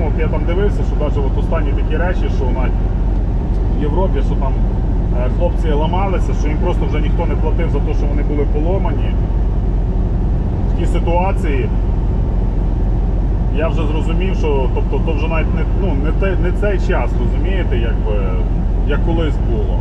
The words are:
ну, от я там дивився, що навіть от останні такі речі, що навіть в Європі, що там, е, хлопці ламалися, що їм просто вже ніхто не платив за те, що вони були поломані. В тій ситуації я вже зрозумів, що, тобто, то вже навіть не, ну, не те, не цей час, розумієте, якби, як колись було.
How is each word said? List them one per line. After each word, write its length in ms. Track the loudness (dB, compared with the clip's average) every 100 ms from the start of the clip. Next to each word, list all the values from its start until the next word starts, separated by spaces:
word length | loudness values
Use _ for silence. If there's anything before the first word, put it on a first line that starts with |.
ну, 80 | 0
от 120 | 0
я 80 | 0
там 140 | 0 0
дивився, 340 | 0 0 0 0
що 80 | 0
навіть 140 | 0 0
от 200 | 0 0
останні 280 | 0 0 0
такі 260 | 0 0 0
речі, 280 | 0 0 0 0
що 80 | 0 0
навіть 140 | 0 0 0 0 0 0 0 0 0 0 0 0
в 40 |
Європі, 380 | 0 0 0 0 0
що 80 | 0
там, 180 | 0 0 0 0 0 0 0 0
е, 120 | 0 0
хлопці 340 | 0 0 0
ламалися, 640 | 0 0 0 0 0 0 0
що 80 | 0
їм 100 | 0
просто 280 | 0 0 0
вже 160 | 0
ніхто 240 | 0 0 0
не 100 | 0
платив 340 | 0 0 0
за 100 | 0
те, 140 | 0
що 120 | 0 0
вони 180 | 0
були 200 | 0 0 0
поломані. 560 | 0 0 0 0 0 0 0 0 0 0 0 0 0 0 0 0 0 0 0 0 -2 0
В 100 | 0
тій 60 | 0
ситуації 840 | 0 2 0 0 0 0 0 0 0 0 0 0 0 0 0 0 0 0 0 0 0 0 0 0 0 0 0
я 120 | 0
вже 200 | 0 0
зрозумів, 480 | 0 0 0 0 0
що, 340 | 0 0 0 0
тобто, 260 | 0 0 0
то 60 | 0
вже 100 | 0
навіть 280 | 0 0 0
не, 60 | 0 0
ну, 120 | 0 0
не 80 | 0
те, 240 | 0 0 0
не 80 | 0
цей 280 | 0 0 0 0
час, 240 | 0 0 0
розумієте, 580 | 0 0 0 0 0 0
якби, 400 | 0 0 0 0 0 0 0 0 0 0 0
як 180 | 0 0
колись 300 | 0 0 0 0
було. 300 | 0 0 0